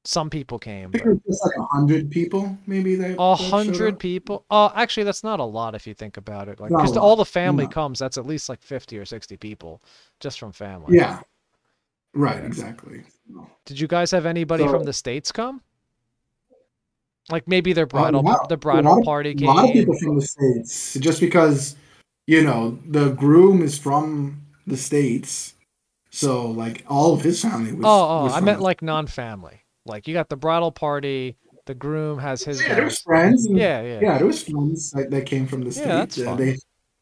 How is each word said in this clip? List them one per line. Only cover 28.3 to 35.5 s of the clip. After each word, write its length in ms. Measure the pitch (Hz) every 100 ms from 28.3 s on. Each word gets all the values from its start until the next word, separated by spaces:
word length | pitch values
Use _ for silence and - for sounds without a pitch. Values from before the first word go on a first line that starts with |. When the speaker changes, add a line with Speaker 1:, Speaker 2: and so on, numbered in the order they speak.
| 139
Speaker 1:
I 40 |
Speaker 2:
from 0 |
Speaker 1:
meant, 200 | 196 208
Speaker 2:
the 0 |
Speaker 1:
like, 220 | 190 175
non-family. 800 | 160 156 151 - 117 104 85 - _ _
Like, 220 | - 107 123
you 60 |
got 140 | 165 165
the 80 | 139
bridal 360 | 156 165 170
party, 640 | - 151 143 139 135 127 123 _ _ -
the 80 |
groom 440 | 127 143 156 156 147
has 260 | 143 131
his 180 | - 139
Speaker 2:
Yeah, 120 | -
there 100 | -
was 140 | 302 -
Speaker 1:
guests. 20 |
Speaker 2:
friends 460 | - 165 180 247 220
and 140 | 190
Speaker 1:
Yeah, 220 | 202 135
yeah. 260 | 120 117 202
Speaker 2:
yeah, 100 | 135
there 80 | 175
was 160 | -
friends 480 | - 147 143 160 -
that, 180 | 139 131
that 160 | 135 131
came 200 | 135
from 160 | 131